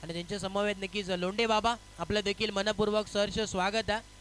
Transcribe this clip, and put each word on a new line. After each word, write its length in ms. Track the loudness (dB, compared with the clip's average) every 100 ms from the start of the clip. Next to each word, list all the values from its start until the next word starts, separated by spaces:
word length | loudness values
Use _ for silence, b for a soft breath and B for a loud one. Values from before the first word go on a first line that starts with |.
आणि 100 | -6
त्यांच्या 260 | -6 -4 -4
समवेत 360 | -2 0 0 0
नक्कीच 280 | -4 -4 -2
लोंढे 360 | 0 0 0 4
बाबा, 300 | 4 2 -2 -8 -8
आपलं 200 | -2 0
देखील 300 | 0 0 0
मनपूर्वक 580 | 0 0 2 2 2 0
सहर्ष 320 | 0 0 0
स्वागत 500 | -2 0 2 0 0
आहे. 280 | -2 -4 -20